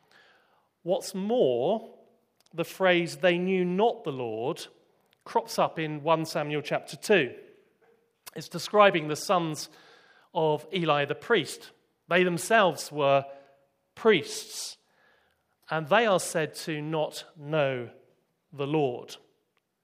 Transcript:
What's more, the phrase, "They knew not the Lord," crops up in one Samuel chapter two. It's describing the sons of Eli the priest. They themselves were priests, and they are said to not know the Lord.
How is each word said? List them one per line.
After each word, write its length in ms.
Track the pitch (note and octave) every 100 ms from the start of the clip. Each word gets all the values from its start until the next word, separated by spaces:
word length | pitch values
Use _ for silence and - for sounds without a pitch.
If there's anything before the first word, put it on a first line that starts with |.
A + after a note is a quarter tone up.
| _ _ _ _ _ _ _ _
What's 320 | E3+ F#3+ - F3
more, 800 | G3+ B3 D3+ A#2+ C#3+ A3 - - _ _ _ _ _
the 120 | E3 E3
phrase, 520 | - F#3 F3 E3+ C#3+
"They 200 | F3+ F3
knew 260 | F3+ F#3
not 400 | F3+ F3+ - -
the 80 | E3
Lord," 560 | C3 A#2 A2 B2+ E3 - _ _ _ _ _
crops 340 | - A#3 - -
up 220 | D3+ -
in 240 | D#3 D3+
one 220 | D3 D#3+ D#3+
Samuel 360 | E3+ D3 D3
chapter 360 | C#3+ D3+ - -
two. 360 | - G3+ B2 - - _ _ _ _ _ _ _ - D#3+
It's 140 | -
describing 580 | E3+ - G#3 G3+ E3+ D3+
the 80 | D3
sons 540 | - F#3 D#3+ D3+ - - - - _ _ _
of 340 | F3 D#3 D3+ -
Eli 320 | F#3 D#3+ D3 C#3+
the 100 | C#3+
priest. 560 | - A3 C3 - - _ _ _ _
They 140 | F3
themselves 680 | F3+ E3+ - A3+ F#3 C#3 -
were 340 | D3 C#3 C#3 - - - _ _ _ _ -
priests, 840 | A3+ F#3 - - - - - - _ _ _ _ _ _ _ _ -
and 180 | D#3+ D3
they 180 | G3+ A#3
are 140 | F3
said 340 | - E3+ D3+ -
to 260 | - D3+
not 420 | D3+ D#3+ D3+ - - -
know 520 | C#3+ D#3 C#3 B2+ A#2 - _ _ _ _ _
the 140 | C#3 C#3+
Lord. 480 | D#3 C3+ A#2 - - _ _ _ _ _ _